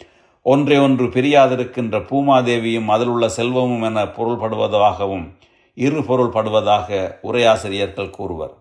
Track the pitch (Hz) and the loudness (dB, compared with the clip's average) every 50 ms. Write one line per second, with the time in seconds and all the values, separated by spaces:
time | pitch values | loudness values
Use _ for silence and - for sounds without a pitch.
0 | - _ _ _ _ _ _ _ _ 123 131 139 147 143 147 143 139 135 135 123 | -20 _ _ _ _ _ _ _ _ 2 2 2 4 4 4 4 4 4 4 2
1 | 127 120 123 127 127 143 147 143 135 127 127 123 123 - - - 120 110 110 107 | 0 0 0 0 0 4 6 6 6 4 2 -2 -4 -6 -6 -6 -6 -4 -4 -6
2 | 92 - 135 139 139 139 135 131 123 120 120 117 113 117 113 113 110 107 107 110 | -4 -4 -2 0 2 4 4 4 4 2 0 0 0 -2 -2 -2 0 0 0 0
3 | 120 120 120 117 117 110 - - 113 120 127 127 127 123 123 117 113 113 110 107 | 0 0 0 0 0 -2 -2 -2 -4 -2 0 0 0 0 -2 -2 -2 -2 -2 -2
4 | 104 92 - - 117 117 120 113 107 110 110 107 110 104 104 104 101 120 - 95 | -4 -4 -4 -6 -4 -4 -4 -4 -4 -6 -2 -2 -2 0 2 2 2 2 2 0
5 | 101 98 98 92 82 82 - _ _ _ _ _ _ _ _ - 123 139 151 156 | -4 -6 -6 -6 -8 -12 -14 _ _ _ _ _ _ _ _ -4 -2 -2 0 -2
6 | 131 101 127 123 123 113 113 110 107 110 107 110 101 101 104 104 104 104 104 98 | -2 0 0 0 0 0 0 -2 -2 0 0 0 2 2 2 2 0 -2 -4 -4
7 | 95 87 - - - 104 110 123 117 113 110 110 110 104 98 101 101 95 - - | -4 -6 -8 -10 -8 -4 -2 2 4 4 4 2 0 -4 -4 -4 -4 -4 -6 -8
8 | 98 92 - - 101 92 87 80 78 - - _ | -10 -10 -10 -10 -10 -10 -8 -8 -10 -12 -12 _